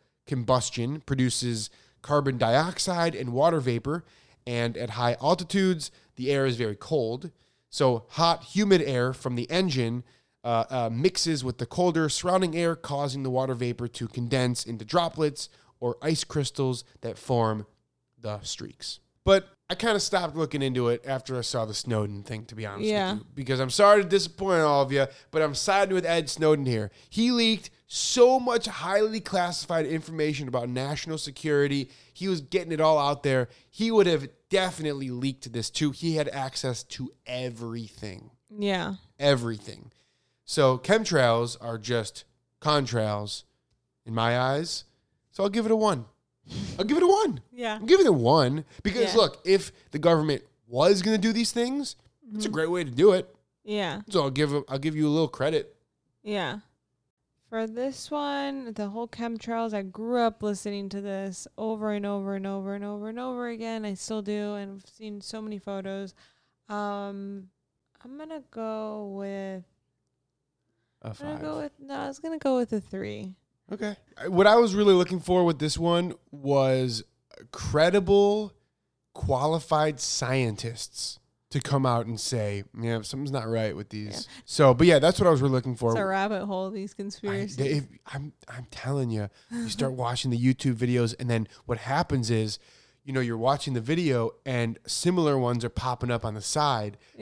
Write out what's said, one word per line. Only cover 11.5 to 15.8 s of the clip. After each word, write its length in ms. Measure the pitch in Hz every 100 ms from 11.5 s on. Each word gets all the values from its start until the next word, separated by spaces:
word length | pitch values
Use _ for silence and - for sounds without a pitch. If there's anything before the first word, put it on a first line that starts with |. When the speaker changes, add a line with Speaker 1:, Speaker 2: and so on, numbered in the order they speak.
| -
Speaker 1:
the 80 | -
colder 420 | 180 180 160 151
surrounding 480 | - 180 185 180 165
air, 200 | 170 165
causing 480 | - 143 143 139
the 60 | 131
water 240 | 127 131
vapor 340 | 120 123 120 120
to 200 | - 117
condense 560 | 120 117 131 123 120
into 200 | 117 110
droplets 640 | 107 175 170 156 147 127 - _ _ _